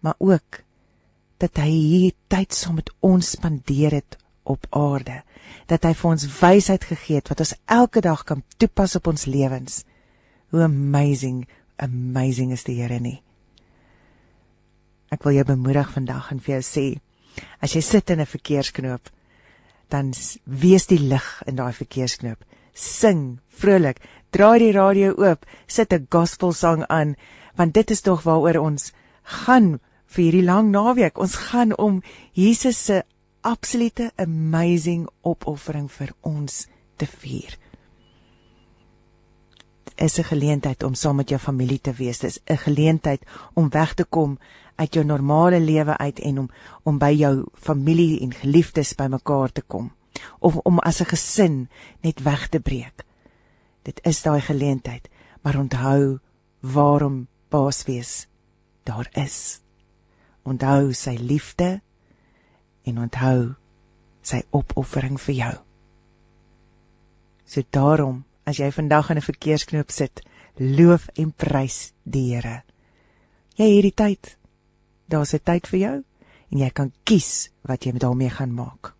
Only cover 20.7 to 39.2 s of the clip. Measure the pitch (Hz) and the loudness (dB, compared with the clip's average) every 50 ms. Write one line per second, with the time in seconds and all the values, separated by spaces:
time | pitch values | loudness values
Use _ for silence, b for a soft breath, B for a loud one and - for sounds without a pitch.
20.7 | 190 190 - - 196 170 147 135 139 131 - - - - - - 131 131 131 123 | 8 6 6 4 2 2 4 2 0 -2 -2 -6 -14 -14 -10 -10 -6 -6 -6 -6
21.7 | 117 - 135 - - 135 127 123 - - - 120 113 - - b b b b b | -6 -8 -12 -10 -6 -6 -4 -4 -6 -8 -8 -10 -12 -12 -18 b b b b b
22.7 | b - - - - - - 226 196 165 143 131 123 123 _ _ _ - - 202 | b -8 -6 -6 -2 4 4 4 4 4 0 -4 -8 -12 _ _ _ 0 4 4
23.7 | 202 190 170 143 127 - b b b b b b - 185 202 214 233 233 233 226 | 6 6 6 2 0 -4 b b b b b b 2 4 6 8 8 8 6 6
24.7 | 202 196 190 196 202 196 196 196 - - 202 196 165 - - B B B B B | 4 4 4 4 4 4 4 2 2 4 4 4 4 2 -2 B B B B B
25.7 | - - 220 - 190 170 135 - - 170 170 170 - - - 180 165 - - 170 | -2 -2 0 2 2 -2 0 2 2 2 2 2 -2 -2 -2 -2 -2 2 2 2
26.7 | 165 156 160 - - 160 151 151 143 B B B B B B B B - 180 165 | 2 2 0 -2 0 0 0 0 -2 B B B B B B B B 0 0 2
27.7 | 151 208 220 - 226 196 - 202 185 165 - 165 160 160 147 170 165 165 147 156 | 4 2 2 2 0 -2 2 0 0 2 2 2 2 4 4 4 2 2 0 0
28.7 | 147 139 - - b b b b b b b - - - 226 - 254 262 220 185 | -2 -4 -6 -12 b b b b b b b -16 -14 -10 0 4 6 6 6 6
29.7 | 156 123 _ _ _ _ _ _ - - 175 165 165 185 180 175 180 202 220 220 | 2 0 _ _ _ _ _ _ -2 2 2 4 6 4 4 4 4 4 4 4
30.7 | 196 202 208 233 254 247 226 160 - - - 185 - - - - - 240 240 220 | 2 2 2 2 2 2 2 0 0 -2 -4 -4 -4 -6 -10 -4 0 2 2 2
31.7 | 208 - - 214 196 185 B B B B B B B - 180 208 233 - - 262 | 2 0 0 0 0 -2 B B B B B B B 2 4 4 4 4 2 0
32.7 | 233 - - - 202 190 - _ _ _ _ _ _ _ _ 220 233 - - - | 0 0 -2 0 0 0 -2 _ _ _ _ _ _ _ _ -4 -4 -4 -6 -6
33.7 | - 240 233 233 - - 233 233 - - 190 165 160 160 160 156 160 165 170 170 | -2 -2 -2 -2 -2 -4 -8 -8 -6 -6 -6 -4 -2 -2 -2 0 0 2 2 2
34.7 | 175 175 151 170 175 170 165 - _ _ _ 175 175 - - - 151 143 - - | 2 2 0 -2 -4 -4 -4 -8 _ _ _ -4 -4 -4 -4 -8 -8 -8 -10 -10
35.7 | 156 147 143 139 - - 143 131 - _ _ - 156 151 147 139 - - - b | -8 -8 -8 -10 -10 -12 -12 -12 -12 _ _ -6 -6 -6 -6 -8 -8 -12 -12 b
36.7 | b b b b _ _ 151 143 - - - 127 127 - - - - - b b | b b b b _ _ -8 -8 -8 -14 -14 -12 -12 -12 -12 -14 -18 -20 b b
37.7 | b b b b b b _ _ _ _ _ _ _ _ _ _ _ _ _ _ | b b b b b b _ _ _ _ _ _ _ _ _ _ _ _ _ _
38.7 | _ _ _ _ _ _ _ _ _ _ | _ _ _ _ _ _ _ _ _ _